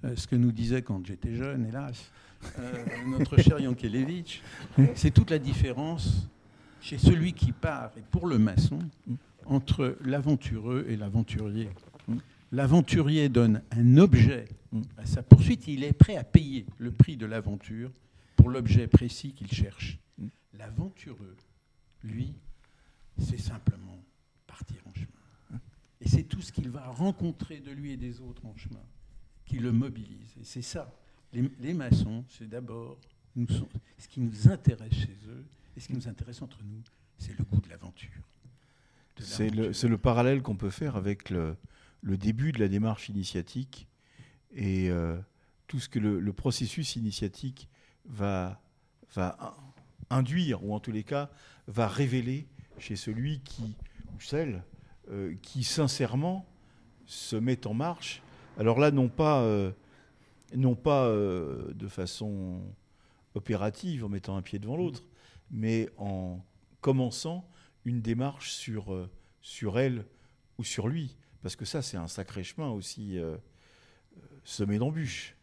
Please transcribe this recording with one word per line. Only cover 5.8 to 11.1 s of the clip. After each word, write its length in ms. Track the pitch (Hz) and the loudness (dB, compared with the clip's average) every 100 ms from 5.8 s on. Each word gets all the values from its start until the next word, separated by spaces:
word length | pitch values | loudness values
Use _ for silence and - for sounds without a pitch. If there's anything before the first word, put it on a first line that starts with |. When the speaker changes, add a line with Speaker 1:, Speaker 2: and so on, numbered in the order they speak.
| 156 165 - - - - - - - - | -4 -4 0 0 -2 -12 -20 -20 -20 -20
Speaker 1:
chez 160 | - 135 | -10 6
celui 340 | - 175 175 | 8 8 2
qui 200 | 175 - | 2 0
part, 380 | - 160 143 113 - | 2 -4 -4 -8 -12
et 60 | - | -4
pour 160 | 180 175 | -2 2
le 100 | 127 | 4
maçon, 420 | 107 92 160 147 170 - - 123 - - - | 6 6 2 0 -6 -10 -10 -10 -10 -20 0
entre 500 | 139 135 - 131 - | 0 2 0 0 -2
l'aventureux 800 | 135 143 139 135 - 110 110 127 - | -4 -2 2 0 0 -6 -4 -4 -4
et 60 | 110 | -6
l'aventurier. 760 | 101 | -2